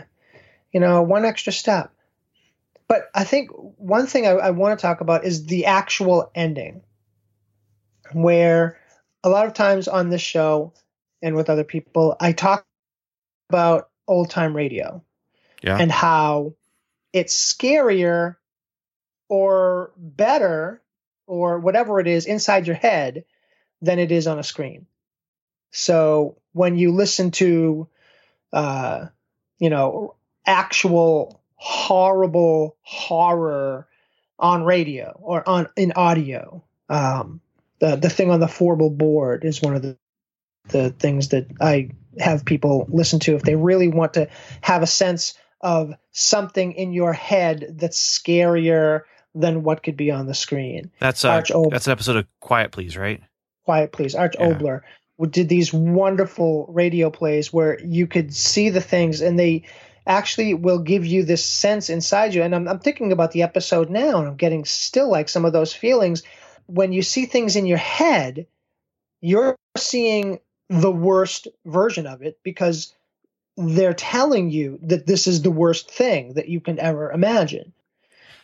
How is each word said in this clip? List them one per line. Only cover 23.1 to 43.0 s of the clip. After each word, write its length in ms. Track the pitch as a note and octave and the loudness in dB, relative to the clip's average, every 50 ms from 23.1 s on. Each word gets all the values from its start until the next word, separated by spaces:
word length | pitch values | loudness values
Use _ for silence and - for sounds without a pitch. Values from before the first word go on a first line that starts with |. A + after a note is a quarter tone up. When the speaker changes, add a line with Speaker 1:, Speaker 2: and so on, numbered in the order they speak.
| B2+ D#3 - _ _ _ _ _ _ _ _ _ _ _ | -6 -10 -14 _ _ _ _ _ _ _ _ _ _ _
Speaker 1:
than 180 | E3 E3+ F3+ F3 | -2 0 0 2
it 120 | F3 E3 E3+ | 2 2 2
is 140 | E3+ D#3 | 0 0
on 120 | D#3+ D#3 D3+ | 0 -2 -4
a 60 | C#3+ | -6
screen. 420 | - - - C#3+ C3 - - - _ _ _ _ _ _ _ _ _ _ _ _ _ _ _ _ _ | -10 -10 -10 -10 -10 -12 -16 -20 _ _ _ _ _ _ _ _ _ _ _ _ _ _ _ _ _
So 680 | - - - - E3+ D#3+ D#3 D#3 D3+ D3+ D3 D3 - _ _ _ - | -12 -6 0 2 2 4 4 4 4 2 0 -2 -4 _ _ _ -2
when 240 | E3 F#3 F3+ F3 | 0 0 2 2
you 160 | F3 F3+ F3 E3+ | 2 2 2 4
listen 380 | F#3+ G3+ G3 - - F#3 F3+ E3+ | 2 2 0 0 0 -2 -2 0
to, 560 | - F#3+ F3+ E3+ E3 E3 D#3+ D#3 D#3 D#3+ - _ _ _ _ _ _ _ _ _ _ _ _ - | 2 2 2 4 4 2 2 0 -2 -6 -12 _ _ _ _ _ _ _ _ _ _ _ _ -4
uh, 540 | D3 D3 C#3+ C3+ C3+ B2+ B2 - - - E3 - _ _ _ _ _ _ _ _ - | -4 -4 -4 -4 -4 -6 -6 -6 -8 -10 -12 -18 _ _ _ _ _ _ _ _ -2
you 120 | F3 D#3+ | -2 0
know, 460 | D3+ C#3+ C3+ C3+ - - G#3 - - _ _ _ _ _ - | 0 0 0 -2 -2 -6 -8 -10 -14 _ _ _ _ _ -2
actual 960 | G3 F#3+ F#3 F#3 - F#3+ G3 G3 F#3 E3+ E3+ E3 E3 D#3+ D3+ - - - _ _ _ _ | 0 0 0 0 -2 -2 -2 0 2 2 4 4 4 2 2 0 -4 -10 _ _ _ _
horrible 1200 | _ - - - - - - G3 F#3 F#3 F#3+ F#3+ F#3+ F#3+ F3+ D#3+ F3 E3+ E3 D#3+ D#3 D#3 D#3 - _ _ | _ -12 -8 -8 -4 -2 0 2 4 4 4 4 2 2 2 2 2 2 4 2 2 0 -2 -6 _ _
horror 1040 | - - - - - F3 E3 E3+ F3 F3 E3+ E3 D#3 D3 C#3 C#3 C#3 C3+ B2+ D#3 _ _ _ _ _ _ _ _ _ _ - | -18 -14 -12 -8 -4 0 0 2 2 2 0 -2 -2 -4 -4 -4 -6 -6 -8 -12 _ _ _ _ _ _ _ _ _ _ -2
on 260 | E3+ F3 F3+ E3+ D#3+ | 0 2 2 2 2
radio 520 | F3 F3+ F3 E3 D3 C#3 B2+ A2+ - - - G3 | 2 2 2 0 -2 -6 -8 -10 -12 -16 -14 -8
or 260 | F#3+ F3 E3 - F#3+ | -6 -6 -4 -2 0
on, 200 | F#3 F3 E3 - _ | 0 0 0 -2 _
in 160 | G#3 F#3+ F3 E3 | 0 0 0 2
audio, 720 | F3+ F3+ E3+ E3+ E3 D3+ C#3 B2+ - - - - F3 - _ _ _ _ - | 2 2 4 4 2 0 -2 -6 -10 -12 -14 -18 -20 -20 _ _ _ _ -4
um, 520 | D3 D3 C#3 C3 C3+ C3 - - D#3 E3 - _ _ _ _ _ _ - | -2 -2 0 0 -2 -4 -6 -8 -12 -18 -20 _ _ _ _ _ _ -2
the, 180 | D#3+ D#3 C#3+ | 0 0 2
the 140 | C#3 D#3 E3+ | 2 0 0
thing 200 | - - F#3+ F3+ | 2 2 4 4
on 100 | F3 E3 | 4 4
the 80 | E3 E3 | 2 2
four-bill 420 | - - F3 F3 E3+ D#3 D#3 D3+ | 0 0 2 2 2 4 2 2
board 540 | D3 C#3+ D#3 D#3 D3+ D3+ C#3 B2+ B2 - - | 2 2 2 2 2 2 2 0 -2 -2 -4
is 180 | D#3+ D3 - D#3 | -4 -4 -2 -2
one 120 | D3 C#3 | -2 -2
of 60 | C3+ B2+ | -2 -4
the, 140 | C3+ C3 - _ _ _ _ _ _ _ _ _ _ _ _ _ - | -6 -10 -12 _ _ _ _ _ _ _ _ _ _ _ _ _ -2
the 220 | - C#3 C3 B2+ | 0 0 0 0
things 380 | C3 - - D3 C#3+ C#3 C3+ - | -2 0 0 0 0 0 0 0
that 180 | - C3 B2+ - - - | 0 -2 -2 -4 -4 -2
I 300 | D#3 D#3 D3 C#3 C3+ B2 - - - _ - - | 0 2 2 2 0 -4 -10 -18 -20 _ -8 -4
have 260 | - E3+ D#3+ D3 C3+ | -2 0 0 0 0
people 420 | - E3 C#3 - D3 C#3 C3+ - C3 | 0 -2 0 2 2 0 0 0 0
listen 320 | D3 E3 | 0 0